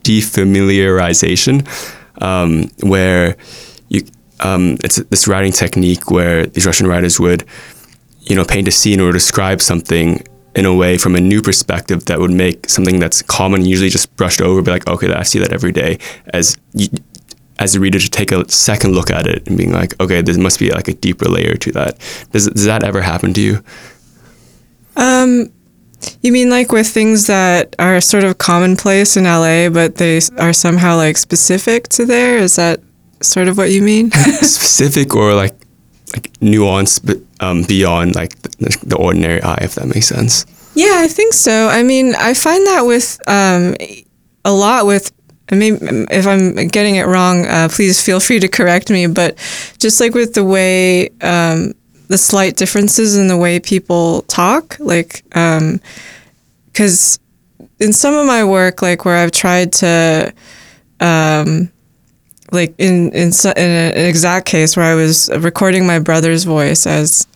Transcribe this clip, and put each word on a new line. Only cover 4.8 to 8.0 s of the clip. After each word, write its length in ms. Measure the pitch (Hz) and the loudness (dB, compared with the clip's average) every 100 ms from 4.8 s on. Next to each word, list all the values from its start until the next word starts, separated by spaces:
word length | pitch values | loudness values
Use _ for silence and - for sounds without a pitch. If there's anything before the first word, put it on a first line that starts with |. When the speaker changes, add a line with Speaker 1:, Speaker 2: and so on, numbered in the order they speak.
| - | -4
Speaker 1:
it's 100 | - | -4
this 320 | - 95 - | -2 -2 0
writing 240 | 95 98 | 0 0
technique 580 | 95 87 95 90 90 - | -2 -2 0 0 0 0
where 360 | 90 87 82 82 | 0 2 0 -2
these 200 | - 92 | -2 -2
Russian 220 | 85 95 | 0 0
writers 320 | 87 87 - | 0 0 0
would, 240 | 87 87 - - - - - _ | 0 0 -4 -20 -20 -20 -20 _